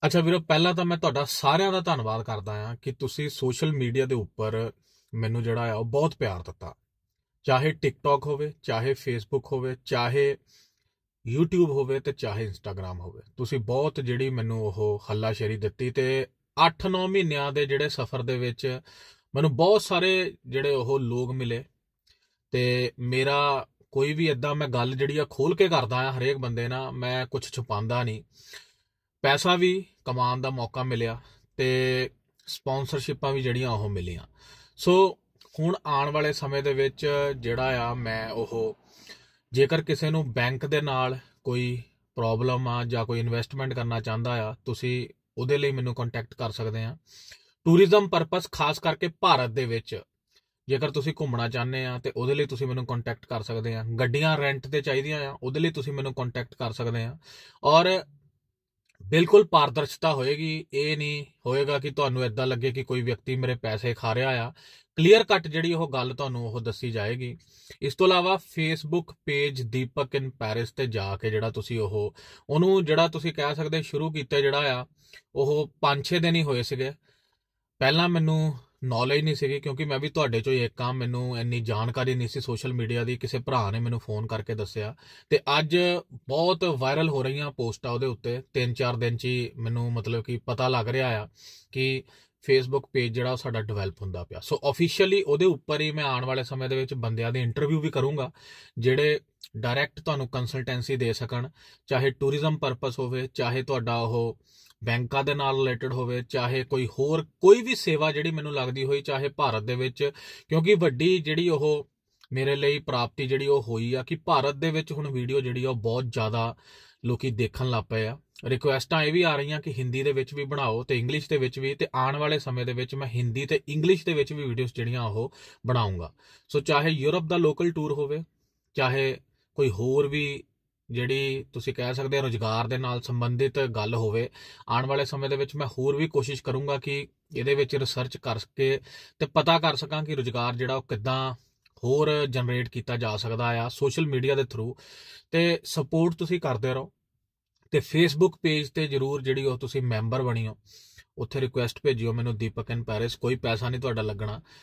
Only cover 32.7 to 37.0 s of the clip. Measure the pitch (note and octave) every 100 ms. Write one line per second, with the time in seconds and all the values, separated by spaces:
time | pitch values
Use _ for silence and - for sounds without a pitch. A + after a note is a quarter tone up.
32.7 | C3 C3+ C#3+ B2+ C#3 C#3 C3+ B2+ B2 B2+
33.7 | A2 G#2 F#2 F2+ E2+ - _ - - -
34.7 | - - F#3 F#3+ - _ _ - - D#3+
35.7 | F3+ - C#3+ C#3+ D3+ D3+ D3 C#3 C#3 C#3
36.7 | C3+ C#3 C3